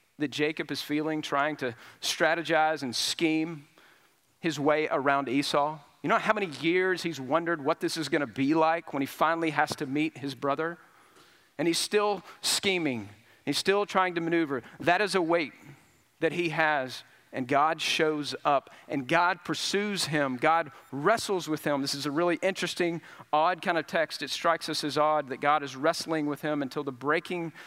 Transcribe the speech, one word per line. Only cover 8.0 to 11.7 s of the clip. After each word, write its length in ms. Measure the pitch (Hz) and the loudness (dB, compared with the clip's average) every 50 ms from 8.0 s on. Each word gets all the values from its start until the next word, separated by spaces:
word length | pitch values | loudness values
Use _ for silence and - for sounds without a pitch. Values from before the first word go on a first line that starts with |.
| 151 139 | -2 -2
gonna 180 | 165 151 143 | -2 -2 -2
be 280 | 117 101 139 135 139 160 | -2 -2 0 0 2 4
like 380 | 160 156 160 165 170 - - | 4 4 2 2 0 -4 -6
when 80 | - 139 | -6 -4
he 60 | 139 | -4
finally 440 | - - - 156 156 165 165 165 160 | -4 -2 0 2 2 2 2 0 0
has 240 | 147 147 147 - - | 2 2 0 0 -2
to 100 | - 156 | -6 -6
meet 320 | 131 135 143 151 160 - 123 | -4 -2 -2 -2 -2 -4 -8
his 160 | 139 139 131 | -10 -10 -8
brother? 420 | 120 139 139 139 143 160 170 170 - - - _ - - _ _ - - - - _ _ _ _ - | -4 -4 -2 -2 -2 -4 -6 -8 -10 -16 -20 _ -20 -20 _ _ -20 -20 -20 -20 _ _ _ _ -2
And 80 | 165 | 0
he's 120 | 170 | 0